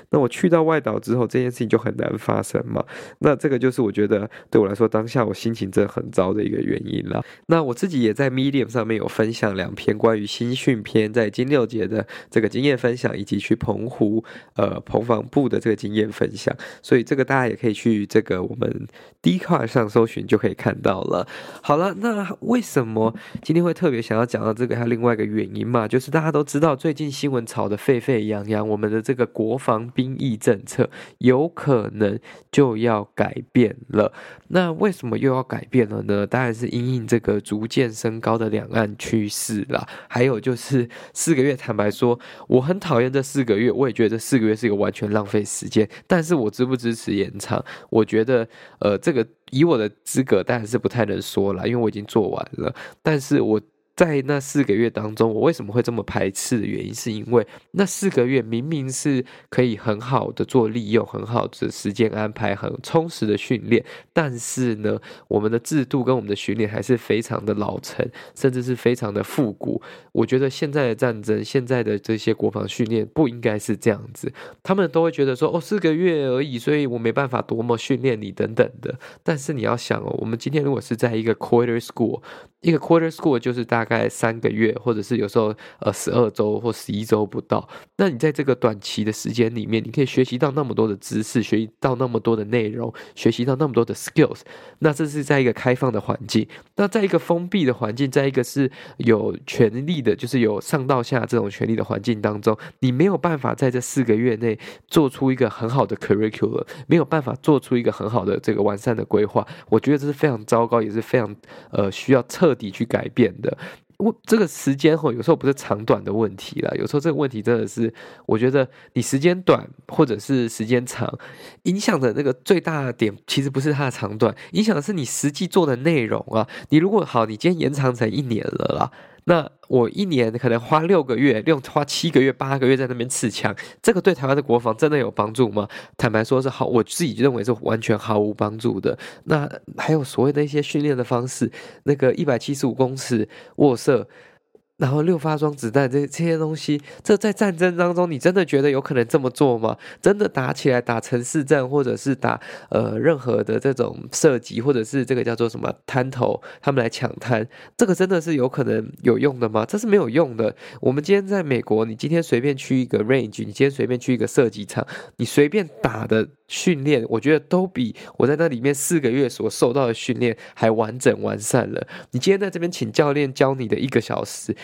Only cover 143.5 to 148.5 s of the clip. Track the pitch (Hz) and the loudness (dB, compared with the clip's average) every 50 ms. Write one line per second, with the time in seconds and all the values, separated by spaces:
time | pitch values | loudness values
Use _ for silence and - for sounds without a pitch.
143.5 | - - 143 143 123 113 - - 135 110 104 - - - - - _ _ _ _ | 0 4 4 4 4 2 2 2 2 2 2 -2 -14 -20 -20 -20 _ _ _ _
144.5 | _ - _ _ _ - 156 127 135 151 151 175 185 160 135 160 156 147 151 151 | _ -20 _ _ _ -2 -2 0 2 2 2 2 2 0 0 -2 -2 0 0 -2
145.5 | 147 135 117 113 107 139 139 127 127 143 143 143 143 - 170 170 165 156 160 156 | -2 -2 -4 0 2 2 2 4 2 0 -2 -2 -4 -2 0 0 0 0 -2 -4
146.5 | 160 151 - - 151 147 147 - - - - - 214 196 - 214 196 - 220 202 | -6 -6 -2 -2 -2 -2 -4 -10 -20 -6 2 2 2 4 4 0 0 2 0 0
147.5 | 180 160 180 185 175 170 175 175 175 175 180 175 160 127 - 170 185 196 175 139 | 2 2 2 2 2 2 0 2 2 2 0 0 0 2 2 2 4 4 2 2